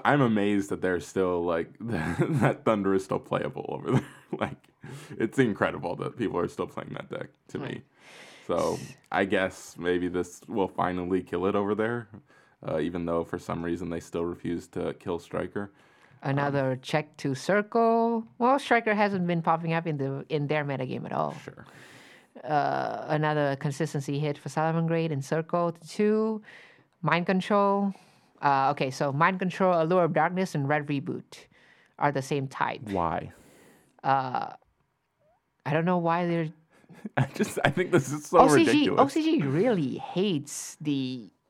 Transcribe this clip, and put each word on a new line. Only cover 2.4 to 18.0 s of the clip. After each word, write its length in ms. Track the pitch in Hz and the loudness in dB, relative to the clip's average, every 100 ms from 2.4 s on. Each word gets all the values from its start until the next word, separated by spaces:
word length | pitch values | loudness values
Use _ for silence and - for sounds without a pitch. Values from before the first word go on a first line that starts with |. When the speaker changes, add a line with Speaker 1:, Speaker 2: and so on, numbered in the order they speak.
| 135 104 - | 2 2 2
Speaker 1:
Thunder 280 | 107 98 95 | 2 4 2
is 80 | - | 2
still 140 | 95 | -4
playable 460 | - 92 - - - | -2 -2 -2 -6 -8
over 220 | - 82 | -6 0
there. 80 | 131 - | 0 0
<laughs> 60 | - - - | -14 -10 -6
Like, 200 | 107 - _ _ - 139 - - | -6 -8 _ _ -18 -18 -12 -4
it's 220 | 113 - | -2 2
incredible 560 | 120 95 92 80 87 98 | 2 2 0 -2 -6 -6
that 220 | 92 110 | -8 -4
people 200 | 95 87 | -4 -2
are 120 | 92 | -2
still 180 | - 90 | -4 -8
playing 240 | - - - | -8 -10 -10
that 140 | - | -10
deck, 200 | - - _ _ | -10 -12 _ _
to 120 | - | -10
Speaker 2:
Right. 160 | - - | -8 -10
Speaker 1:
me. 60 | - _ - - - - - | -14 _ -20 -20 -20 -14 -4
So, 320 | 85 82 90 - - - | 0 0 -2 -8 -18 -4
I 140 | 92 | -2
guess 540 | 101 98 92 - - - | 0 0 0 -4 -18 -6
maybe 300 | 87 90 87 | 0 0 0
this 320 | 90 87 - - | -2 -4 -8 -8
will 180 | 107 92 | -4 -2
finally 540 | - 90 90 90 92 | -2 -2 -2 -2 -2
kill 220 | 90 87 95 | -2 -2 0
it 100 | 101 | 0
over 180 | 101 | 0
there, 360 | 104 110 120 107 101 _ _ _ - - | -2 -2 -4 -10 -18 _ _ _ -14 -6
uh, 120 | 80 | -4
even 260 | 82 87 85 | -2 -4 -2
though 180 | 85 | -2
for 160 | 82 87 | -4 -8
some 240 | - 85 | -6 -6
reason 260 | 85 87 87 | -4 -4 -6
they 120 | 82 | -8
still 240 | - 85 87 | -6 -6 -4
refuse 420 | 85 87 85 - 90 | -6 -6 -6 -8 -8
to 180 | 82 - | -6 -6
kill 220 | 98 85 | -6 -8
Striker. 520 | - 87 92 101 101 _ _ _ _ - | -6 -6 -6 -8 -10 _ _ _ _ -10
Um, 80 | 143 | -2
Speaker 2:
Another 460 | 139 143 139 131 127 | 0 0 0 0 -2
check 340 | - 151 151 - | -2 -2 -2 -6
to 180 | 143 131 | -4 -2
Circle. 920 | - 208 208 233 226 226 | 0 0 2 2 4 4